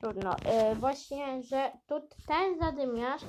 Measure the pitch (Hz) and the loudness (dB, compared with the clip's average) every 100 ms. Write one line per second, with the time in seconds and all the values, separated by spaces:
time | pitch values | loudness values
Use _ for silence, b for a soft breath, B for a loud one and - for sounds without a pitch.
0 | - 180 190 - - 226 220 220 254 277 | -6 -2 -2 0 2 4 4 2 0 -2
1 | - 277 277 262 247 269 269 - - 294 | -6 -6 -4 -6 -2 0 0 -4 -6 -6
2 | 302 - - 311 381 330 320 285 262 233 | -6 -12 -2 2 2 2 0 0 -2 0
3 | 240 294 | -2 -4